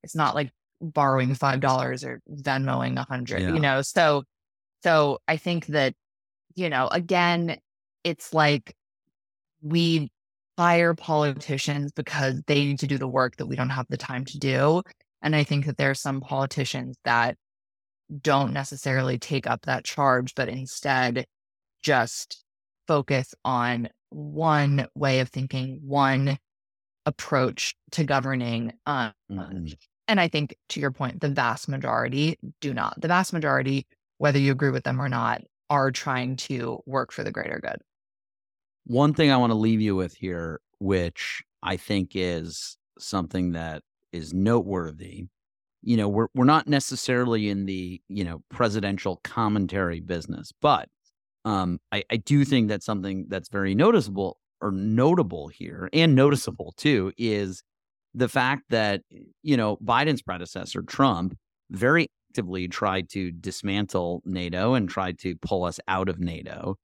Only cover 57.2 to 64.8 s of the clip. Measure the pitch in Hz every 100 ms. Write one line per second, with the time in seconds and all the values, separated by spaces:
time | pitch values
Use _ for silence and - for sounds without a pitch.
57.2 | 113 104 98 92 _ _ _ _ _ 120
58.2 | 127 135 127 139 _ 117 104 101 _ -
59.2 | - _ 151 131 107 101 110 120 147 139
60.2 | - 90 87 92 87 98 90 - 135 90
61.2 | 92 - _ _ _ 95 123 165 156 _
62.2 | _ - 90 92 90 - 101 95 90 101
63.2 | 90 85 87 - 101 98 101 98 87 87
64.2 | - 92 87 90 107 127